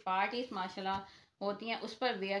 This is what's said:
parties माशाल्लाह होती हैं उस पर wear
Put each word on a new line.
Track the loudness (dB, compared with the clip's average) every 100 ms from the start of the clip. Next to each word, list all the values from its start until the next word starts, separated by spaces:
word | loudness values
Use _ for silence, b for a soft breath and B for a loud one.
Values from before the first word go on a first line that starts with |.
parties | 0 2 4 2 -2
माशाल्लाह | -2 -4 -2 0 -2 -4 B B _
होती | -2 -2 -2
हैं | -4
उस | -4 0
पर | 0 2
wear | 0 0